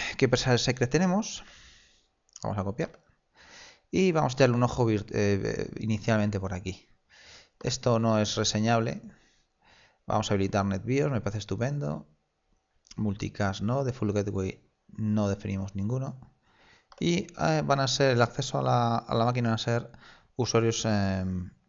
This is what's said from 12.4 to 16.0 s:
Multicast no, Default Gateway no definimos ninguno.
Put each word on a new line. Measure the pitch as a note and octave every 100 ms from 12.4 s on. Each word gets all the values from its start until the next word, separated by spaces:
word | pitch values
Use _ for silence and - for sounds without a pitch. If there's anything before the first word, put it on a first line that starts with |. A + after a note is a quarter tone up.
| _ _ _ _ _ -
Multicast | G#2+ G2 G2 - G2+ G2
no, | G#2 C3+
Default | C3 - G#2
Gateway | G#2 G2+ G2 F#2+ - _ _ _
no | - G#2+ G#2+ G2+
definimos | G2 G2+ G2 G2 G2
ninguno. | G#2 B2+